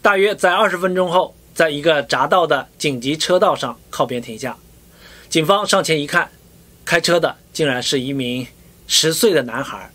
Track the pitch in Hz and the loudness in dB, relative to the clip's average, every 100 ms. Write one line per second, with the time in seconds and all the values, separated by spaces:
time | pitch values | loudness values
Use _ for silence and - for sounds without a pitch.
0 | 208 196 202 196 185 185 208 180 185 185 | 2 2 0 2 0 2 0 0 -2 0
1 | 180 175 165 - _ - 160 147 156 147 | 0 0 -2 -10 _ -2 0 2 0 0
2 | 139 131 147 185 160 139 - _ 151 127 | 0 -2 2 2 2 0 -2 _ -4 -2
3 | 131 156 - 180 190 139 131 117 - - | -4 -4 0 2 2 0 -6 -8 -12 -4
4 | 135 123 120 110 127 - - - - - | -4 -4 -8 -10 -12 -12 -20 -20 -20 -20
5 | - - - 165 156 202 190 196 160 156 | -20 -20 -2 0 2 2 4 0 2 -2
6 | 143 175 - - - - - _ - 170 | 0 -2 -2 -10 -20 -20 -20 _ -2 0
7 | 170 175 156 - _ - 147 123 123 143 | 2 2 0 -4 _ -2 -2 -2 -2 -4
8 | 131 139 123 123 160 - - - - - | -4 -6 -4 -6 -10 -16 -20 -20 -2 0
9 | 156 160 233 160 120 120 131 101 95 | 0 2 2 2 0 -8 -8 -12 -16